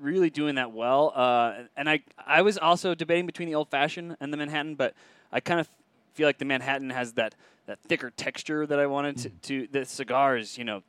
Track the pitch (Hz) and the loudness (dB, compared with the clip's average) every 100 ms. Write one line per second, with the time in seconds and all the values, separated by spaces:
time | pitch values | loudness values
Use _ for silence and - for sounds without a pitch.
0 | 143 185 175 147 151 139 123 110 117 139 | -2 2 2 2 -2 0 -2 -2 2 4
1 | 151 139 123 120 120 104 123 - 147 156 | 4 4 4 4 2 -2 -12 -4 0 0
2 | - - - 151 196 190 160 175 190 170 | -2 -18 2 4 4 2 2 4 2 -2
3 | 165 170 180 - 170 151 151 143 147 170 | 0 0 0 -6 -4 -2 0 2 2 0
4 | 170 165 139 147 147 151 151 147 127 - | -10 -10 -8 -6 -4 -4 -4 -2 -2 -2
5 | - _ _ 127 - 170 156 _ _ _ | -20 _ _ -6 0 0 0 _ _ _
6 | _ - 151 139 139 135 127 139 135 127 | _ 0 2 2 0 -2 0 -4 -2 -6
7 | 123 117 110 - _ _ - 104 110 165 | -4 -2 -4 -4 _ _ -16 -16 -4 -4
8 | 127 - - - - 151 151 147 143 139 | -4 -8 -8 -8 -6 -4 -2 0 0 0
9 | 143 139 120 92 - 135 120 139 127 - | -4 -6 -12 -12 -8 -6 -4 -4 -6 -8
10 | 127 123 139 123 107 - 117 104 | -2 2 4 2 -4 -8 -8 -8